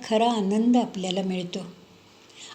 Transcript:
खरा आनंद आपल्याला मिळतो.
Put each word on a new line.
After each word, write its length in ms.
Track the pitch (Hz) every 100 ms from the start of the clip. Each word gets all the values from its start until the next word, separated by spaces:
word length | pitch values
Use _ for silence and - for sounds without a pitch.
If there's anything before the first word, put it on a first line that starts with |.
| -
खरा 220 | 220 233
आनंद 460 | 226 190 214 240 247
आपल्याला 440 | 233 196 185 185
मिळतो. 380 | 190 185 175 196 175 - - - - - - - -